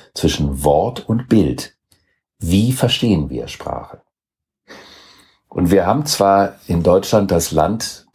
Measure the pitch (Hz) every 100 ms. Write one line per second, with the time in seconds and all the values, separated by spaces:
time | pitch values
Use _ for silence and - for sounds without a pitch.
0 | - - 85 - 73 67 73 73 107 127
1 | - 113 131 113 90 - - _ _ _
2 | _ _ _ _ 82 92 117 127 120 -
3 | 117 90 69 60 60 - - - - -
4 | _ _ _ _ _ _ - - - -
5 | - _ _ _ _ - 85 95 90 131
6 | 147 - 98 98 98 - - 85 87 87
7 | - 110 98 87 - 78 80 113 - -
8 | _